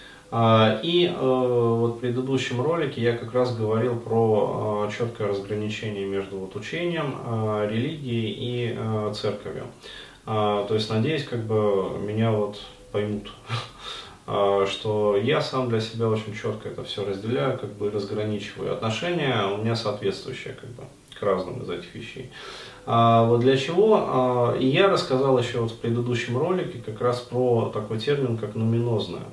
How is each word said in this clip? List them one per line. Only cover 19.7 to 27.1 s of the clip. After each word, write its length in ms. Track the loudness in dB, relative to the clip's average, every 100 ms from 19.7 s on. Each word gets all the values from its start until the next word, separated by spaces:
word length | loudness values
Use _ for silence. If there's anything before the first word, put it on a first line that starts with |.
| 0
соответствующее, 760 | -2 -2 -2 -2 -6 -10 -12 -12
как 100 | -14
бы, 120 | -14 -16 -20 -20 -4
к 40 |
разным 400 | 0 0 -2 -8
из 80 | -6
этих 240 | -8 -10
вещей. 360 | -12 -12 -12 -14 -16 -16 -16 -16 -12 0
А, 380 | 4 6 6
вот 160 | 6 6
для 160 | 6 4
чего? 400 | 4 4 6 6
А, 560 | 4 2 2 4 2 2
и 100 | 4
я 220 | 6 6
рассказал 500 | 4 2 2 4 4
ещё 240 | 2 -2
вот 100 | -4
в 40 | -2
предыдущем 640 | -2 0 0 -2 -2 0
ролике 420 | 0 0 -2 -8
как 160 | -10 -2
раз 200 | 0